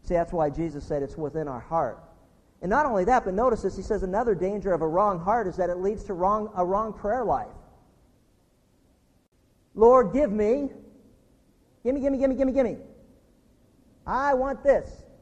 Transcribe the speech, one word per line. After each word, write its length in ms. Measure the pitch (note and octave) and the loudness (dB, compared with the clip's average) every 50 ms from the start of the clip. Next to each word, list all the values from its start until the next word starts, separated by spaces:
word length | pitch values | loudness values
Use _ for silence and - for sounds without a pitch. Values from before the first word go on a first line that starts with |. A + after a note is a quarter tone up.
See, 120 | - - F3+ | -4 0 0
that's 200 | E3+ E3+ E3+ F3 | 0 0 -2 -2
why 160 | E3 D#3 D3 | -2 -2 -2
Jesus 360 | C#3 D#3 E3 E3 C#3+ C#3+ D3 | -2 -4 -6 -6 -6 -10 -8
said 160 | - D#3 C#3+ | -6 -4 -4
it's 160 | C#3 C3+ - | -4 -6 -8
within 300 | E3 D#3 C#3 C#3 D#3+ D#3 C#3+ | -8 -8 -6 -6 -6 -8 -6
our 120 | B2+ A#2 | -10 -12
heart. 380 | A2+ - D#3+ E3 D3 A#2 G2+ - - - - - - _ _ _ _ _ _ _ | -8 -4 -2 -2 -2 -2 -6 -10 -18 -20 -20 -20 -20 _ _ _ _ _ _ _
And 80 | - F3 | -4 0
not 160 | G#3+ C#4+ D4+ | 0 2 2
only 200 | C#4 A3+ F#3+ F3+ | 2 0 0 2
that, 180 | G#3+ B3+ A#3+ A3+ | 4 2 2 2
but 80 | G3+ F#3 | 0 -2
notice 280 | G3 B3 C4 A3+ G3+ | 2 2 2 2 0
this, 140 | - F#3+ F3+ | -2 -4 -6
he 60 | F#3+ | -6
says 220 | F#3 - G#3+ D3 E3 | -4 -4 -4 -4 -2
another 320 | F3+ F#3 G#3 A#3+ A#3 G3+ | -2 -2 0 0 0 0
danger 380 | D#3 F3+ F#3+ G#3 G#3 E3+ G3 F3 | 0 0 -4 -4 -4 -2 -2 0
of 80 | D3+ | 0
a 60 | D#3+ | 0
wrong 320 | D#3+ D#3 F#3 G#3 G#3 F#3+ E3+ | 0 2 2 2 2 0 -2
heart 280 | E3 F#3+ A3 B3 G#3+ | -2 0 0 0 0
is 100 | F#3 D#3 | -2 -2
that 120 | F3+ F3+ F3 | -2 -2 -2
it 80 | F3 | -2
leads 260 | F3+ F#3 G3 A3 G3 - | -2 -2 -4 -4 -4 -8
to 80 | - G3 | -10 -4
wrong, 360 | E3 F3+ G3 G#3 G#3+ G#3 G#3+ G#3+ | -2 0 0 0 0 -2 -6 -2
a 100 | F#3 F3+ | -2 0
wrong 280 | F3 F#3+ G3+ A3 A3 G3 | 0 0 -2 -2 -4 -8
prayer 300 | - - G3+ A3+ C4 A#3 | -6 -4 -2 -2 -2 0
life. 320 | F#3 C#3+ A#2+ G#2+ - - - - - - _ _ _ _ _ _ _ _ _ _ _ _ _ _ _ _ _ _ _ _ _ _ _ _ _ _ _ _ _ _ _ _ _ _ _ _ _ _ _ _ | -2 -2 -2 -4 -10 -14 -20 -20 -20 -20 _ _ _ _ _ _ _ _ _ _ _ _ _ _ _ _ _ _ _ _ _ _ _ _ _ _ _ _ _ _ _ _ _ _ _ _ _ _ _ _
"Lord, 360 | F3+ A3 A#3 B3+ C4 A#3 F3+ | 6 8 8 8 8 6 4
give 200 | D#3+ F3 G3 G3+ | 2 0 0 2
me, 420 | G3+ G#3+ G#3 G#3 B3 C#4+ C#4+ C4 - - - - - - _ - _ _ _ _ _ _ _ _ _ _ _ _ _ _ - | 2 0 2 2 2 0 0 -6 -8 -14 -20 -20 -20 -20 _ -20 _ _ _ _ _ _ _ _ _ _ _ _ _ _ -2
gimme, 160 | A#3 F#3 F#3 | -2 -2 0
gimme, 180 | F3+ C#4 C#4 | 0 0 0
gimme, 180 | A#3+ C4+ C4+ - | 2 2 2 2
gimme, 160 | - C4+ C4 | 2 0 2
gimme. 260 | A3+ C4+ B3+ G#3 - - - - - - - - - _ _ _ _ _ _ _ _ _ _ _ _ _ _ _ _ _ _ | 2 2 0 0 -2 -6 -14 -20 -20 -20 -20 -20 -20 _ _ _ _ _ _ _ _ _ _ _ _ _ _ _ _ _ _
I 280 | - G3+ B3+ C#4 C#4+ C#4 | -4 -4 -2 0 0 2
want 300 | B3+ C4 C#4 C4+ C4+ - | 2 0 -2 -4 0 4
this. 420 | C#4+ B3+ F3+ - - - - - - - - | 4 4 4 2 -4 -16 -18 -20 -20 -20 -20